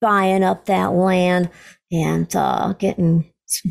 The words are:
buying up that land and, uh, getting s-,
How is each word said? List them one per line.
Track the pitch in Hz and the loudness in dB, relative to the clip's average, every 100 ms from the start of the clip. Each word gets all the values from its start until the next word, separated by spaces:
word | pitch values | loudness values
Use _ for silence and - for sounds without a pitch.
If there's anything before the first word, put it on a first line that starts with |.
buying | 220 202 190 190 | 0 2 2 2
up | 185 190 - | 0 -2 -2
that | 185 185 | -2 0
land | 180 190 185 180 180 175 - - - - | 0 2 2 2 2 -2 -6 -20 -20 -6
and, | 165 156 165 165 185 | -4 -2 -2 -2 -2
uh, | - - - 196 | -2 0 -2 -2
getting | 196 - 170 165 156 _ - | -4 0 2 2 -2 _ -12
s-, | - 170 | -8 -8